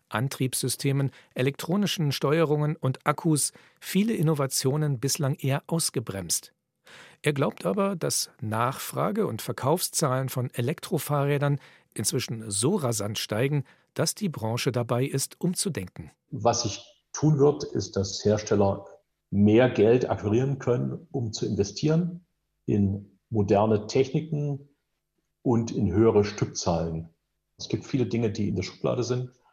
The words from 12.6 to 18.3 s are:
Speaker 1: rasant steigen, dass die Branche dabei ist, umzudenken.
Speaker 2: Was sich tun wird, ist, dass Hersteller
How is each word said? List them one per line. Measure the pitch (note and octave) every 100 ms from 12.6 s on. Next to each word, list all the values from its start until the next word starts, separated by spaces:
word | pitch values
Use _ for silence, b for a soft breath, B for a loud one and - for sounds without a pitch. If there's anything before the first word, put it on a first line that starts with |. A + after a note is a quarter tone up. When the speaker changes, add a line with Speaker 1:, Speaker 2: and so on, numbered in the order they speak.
| B2+ G3+
Speaker 1:
rasant | B2+ G#2+ G#2 G#2+
steigen, | - G#2+ C3+ D3 - b b
dass | - D#3+ -
die | G3+
Branche | - A2 A#2+ C3+
dabei | A#2+ A#2 B2 C#3
ist, | C#3 - -
umzudenken. | F3 F3+ G3 B2+ F#2 - D#2 _ -
Speaker 2:
Was | B2 A2+ A2
sich | G#2 - - _ _
tun | - D3+ C#3+
wird, | C#3+ C#3+
ist, | - - - G2
dass | G2 -
Hersteller | G#2